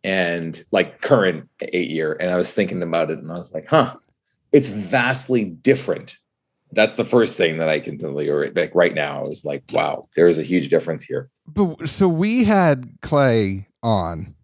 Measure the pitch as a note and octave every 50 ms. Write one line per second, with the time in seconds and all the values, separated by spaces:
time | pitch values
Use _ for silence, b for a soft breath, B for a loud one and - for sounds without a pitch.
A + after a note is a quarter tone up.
0 | - F#2+ F#2+ F#2+ F2+ E2+ E2+ E2+ E2 E2 D#2+ - - _ - F#2+ F2+ - - _
1 | - - C#3+ A#2 G2 F#2 E2 D#2 - _ _ _ - - - F2+ E2+ C#2+ D#2 D#2+
2 | D#2 D#2 D#2 - E2+ F2+ F2+ F2+ F2+ - - - G2+ F2+ F2 F2+ F2 E2+ E2 E2+
3 | E2 D#2 D#2+ C#2 C#2+ D#2+ F2 F2 E2+ - - - - - D#3 D#3+ B2+ - - -
4 | _ _ _ _ _ _ _ _ _ _ - C#3+ C3 B2+ G2+ G#2+ G2 F2 - B2+
5 | A#2+ B2 C3 C3 - - B2+ A#2+ G#2+ F#2 E2+ - _ C3 B2+ C3 - - F2 -
6 | - - - _ _ _ _ _ _ _ _ _ _ _ - G#2+ G#2+ A2 - -
7 | A2+ - - A#2+ A2+ - - - F2 E2 D#2+ D#2+ E2 D#2+ D#2 D2+ - - D2+ C#2+
8 | E2 D2+ C#2 D2 D2 C#2+ D2 D2 C#2+ - - E2+ E2 D2+ - F2 F2 F2 D#2+ D#2
9 | D2 C#2+ C#2+ C#2 C#2 C#2 - - - D2 C#2+ C#2 _ - - - D2+ D2+ - -
10 | - _ _ - E2+ F2 E2 D#2 D2 C2+ F2+ F2+ C#2+ - E2 D#2 - E2 D#2+ C#2
11 | - - C2 C2 C3 - _ _ _ - D3+ - G3+ F3 D#3 - E3 D#3 - -
12 | G3 F3+ E3+ D#3+ F#3 G#3+ A#3 B3+ A#3 G3+ G#3+ G3 F3+ D#3+ C#3+ B2+ B2+ - - _
13 | - - D#3 C#3+ C#3 C3 A#2 A2+ G#2 G2 G2 F#2+ F#2+ _ _ _ - A#2 A2 G2
14 | F2 E2 E2+ D#2+ D2+ - - _